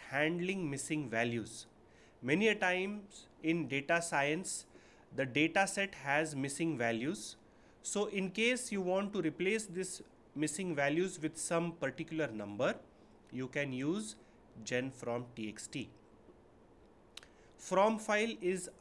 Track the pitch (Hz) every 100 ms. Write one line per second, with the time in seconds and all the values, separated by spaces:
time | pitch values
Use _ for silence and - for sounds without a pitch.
0 | - 135 156 175 180 196 156 139 - 156
1 | 131 113 120 120 101 - - - - -
2 | - - 120 160 220 214 185 180 190 208
3 | 196 - - - 160 165 143 139 139 170
4 | 170 151 143 160 185 - - - - -
5 | - 120 135 123 160 196 190 - 196 -
6 | 143 143 160 139 139 139 165 139 117 113
7 | 131 208 - - - - - - - 202
8 | 208 196 185 190 226 254 - 202 180 190
9 | 202 202 156 151 185 220 214 175 185 -
10 | - - - 139 151 - 185 143 139 156
11 | 185 180 156 - - 170 170 165 135 127
12 | 160 160 143 107 101 101 147 226 - -
13 | - - - 127 127 143 143 127 139 196
14 | 214 - - - - - 110 123 135 131
15 | 120 120 123 - 107 101 - 143 110 -
16 | - - - - - - - - - -
17 | - - - - - - - 185 214 220
18 | 220 208 226 214 180 185 - -